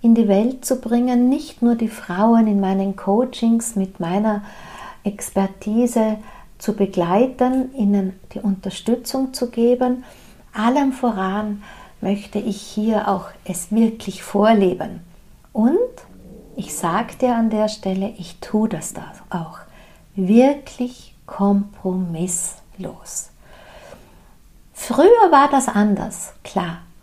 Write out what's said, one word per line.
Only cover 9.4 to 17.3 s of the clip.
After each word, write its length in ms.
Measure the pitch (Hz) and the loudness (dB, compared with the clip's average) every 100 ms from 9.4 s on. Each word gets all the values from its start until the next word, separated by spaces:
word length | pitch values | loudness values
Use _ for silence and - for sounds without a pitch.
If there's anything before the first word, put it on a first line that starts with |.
| 240 | -6
geben. 520 | 233 233 247 254 247 - - - - - | 0 2 2 0 -2 -6 -20 -20 -20 -16
Allem 380 | - 220 269 269 | -2 0 2 0
voran 680 | 262 247 202 190 196 214 208 - - - - | 0 -2 -2 -2 -2 -4 -8 -12 -20 -20 -8
möchte 380 | - 202 - 208 | -4 -4 -4 -6
ich 220 | - 196 | -6 -8
hier 460 | - - 214 220 196 | -8 -4 0 0 0
auch 200 | 190 - - - | -4 -4 -18 -10
es 260 | 175 - | -10 -4
wirklich 520 | 214 226 226 - 190 | 2 2 0 -12 -12
vorleben. 760 | - 202 208 226 190 170 156 - - - - - _ | -6 2 4 6 4 0 -8 -10 -18 -20 -20 -20 _
Und 240 | - 220 339 494 - - - - - - - | 0 2 2 -2 -6 -20 -20 -20 -20 -20 -14
ich 200 | - - | -12 -6
sag 440 | 175 175 233 - | -4 -2 -4 -2
dir 160 | 254 | -2